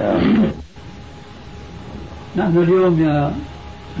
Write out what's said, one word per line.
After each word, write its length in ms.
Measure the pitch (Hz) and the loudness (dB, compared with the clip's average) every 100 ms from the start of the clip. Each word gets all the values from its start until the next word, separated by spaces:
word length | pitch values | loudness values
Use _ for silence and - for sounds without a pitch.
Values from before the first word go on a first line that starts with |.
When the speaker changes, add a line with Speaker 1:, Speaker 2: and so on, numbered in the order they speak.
Speaker 1:
آه. 180 | 101 156 196 220 196 - - - - - - - - - - - - - - - - - - 170 | 0 2 4 4 4 -2 -12 -18 -18 -16 -16 -18 -18 -18 -18 -16 -16 -16 -14 -14 -14 -14 -6 -2
Speaker 2:
نحن 220 | 196 170 | 2 4
اليوم 420 | 170 185 185 160 | 6 6 6 4
يا 340 | 156 147 147 269 - - - - - 170 | 4 4 0 -2 -8 -12 -16 -16 -8 -2